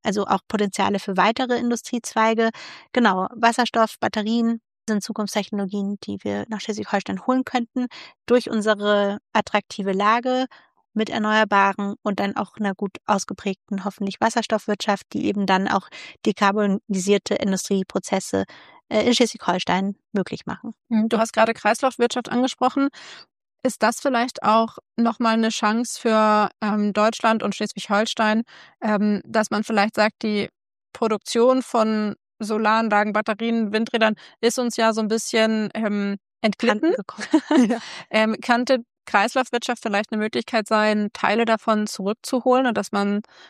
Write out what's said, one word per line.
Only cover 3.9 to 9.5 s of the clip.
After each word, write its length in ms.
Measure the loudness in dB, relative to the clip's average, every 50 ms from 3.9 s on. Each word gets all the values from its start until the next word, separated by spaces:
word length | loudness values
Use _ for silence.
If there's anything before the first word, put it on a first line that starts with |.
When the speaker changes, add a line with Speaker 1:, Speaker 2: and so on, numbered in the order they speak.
| 0 -2
Speaker 1:
Batterien 640 | -4 -4 -2 -2 -2 0 0 0 2 0 0 -2 _ _ _ _ _ -2
sind 140 | -2 -2 -2
Zukunftstechnologien, 960 | -4 -6 -6 -4 -4 -2 -4 -4 -4 -4 -4 -4 -4 -4 -4 -4 -4 -4 -6 -8
die 140 | -10 -10 -6 -6
wir 220 | -4 -4 -4 -4 -6
nach 120 | -8 -8
Schleswig-Holstein 680 | -6 -6 -6 -6 -4 -2 -2 -2 -2 -4 -6 -6 -2
holen 180 | 0 0 0 0
könnten 420 | 0 -2 -4 -4 -4 -4 -6 -6 -6 -8 -12 -20 -20 -20 _ _
durch 220 | 2 2 2 2 2
unsere 680 | -2 -2 0 0 0 0 2 2 2 4 2 0 -2 -4 -6 _ 0
attraktive 580 | 0 0 0